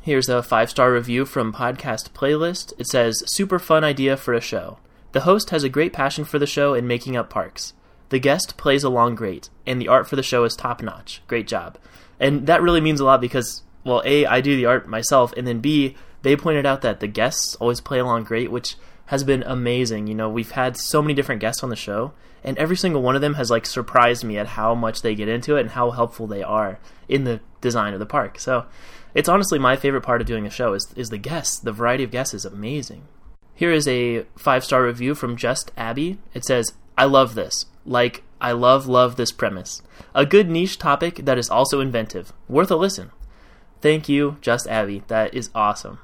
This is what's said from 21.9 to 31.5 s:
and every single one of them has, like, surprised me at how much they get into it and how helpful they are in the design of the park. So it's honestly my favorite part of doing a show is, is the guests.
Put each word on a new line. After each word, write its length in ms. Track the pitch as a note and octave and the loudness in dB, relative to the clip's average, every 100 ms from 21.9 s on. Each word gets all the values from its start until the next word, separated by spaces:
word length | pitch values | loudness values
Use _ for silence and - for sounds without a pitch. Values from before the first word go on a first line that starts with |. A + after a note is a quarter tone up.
| G#2 C3 - - - | -6 -6 -10 -20 -12
and 140 | - C3+ | -8 -2
every 200 | D#3 F3+ | 0 2
single 260 | F#3 D3 | 2 2
one 120 | B2 | 2
of 60 | C3+ | 2
them 140 | D3 | 2
has, 160 | D3 A#2+ | 0 0
like, 160 | A#2 - | 0 0
surprised 580 | - A#2 B2+ A#2+ A#2+ | -6 0 4 4 2
me 140 | A#2 G#2 | -4 -6
at 100 | G#2 | -6
how 260 | - A2 | -2 0
much 280 | A#2 A#2 A2 | 0 -2 -2
they 120 | A#2 | -4
get 140 | G#2+ G#2+ | -2 -2
into 280 | A#2 A#2+ D3 | -4 0 0
it 40 | |
and 100 | A2+ | 0
how 200 | B2+ A#2+ | 0 -2
helpful 360 | A#2+ A#2 - A2 | 0 -4 -4 -8
they 160 | G2+ | -6
are 360 | F#2+ G#2+ G#2 F#2+ - - - | -2 0 -2 -6 -16 -20 -2
in 160 | C#3 | 0
the 160 | B2+ A2+ - - | 0 -4 -8 -4
design 320 | B2+ A#2 G#2 | -2 0 -2
of 80 | F#2+ | -4
the 60 | G#2 | -4
park. 340 | D3 G#2 - | -2 -2 -6
So 260 | - B2+ A2+ - - - - | -2 -2 -4 -16 -18 -18 -4
it's 140 | B2 C3 | 0 4
honestly 300 | F#3+ G3 D3+ | 2 2 2
my 180 | B2+ C3+ | 2 2
favorite 260 | C#3 C3+ | 2 0
part 180 | - A#2+ | 0 -2
of 60 | A2+ | 0
doing 180 | A2+ | -4
a 60 | G#2 | -6
show 240 | - A#2+ | -4 -2
is, 180 | G2 - | -2 -6
is 140 | - A#2 | -10 -8
the 100 | G#2+ | -8
guests. 400 | A2 D#3+ - | -6 -6 -4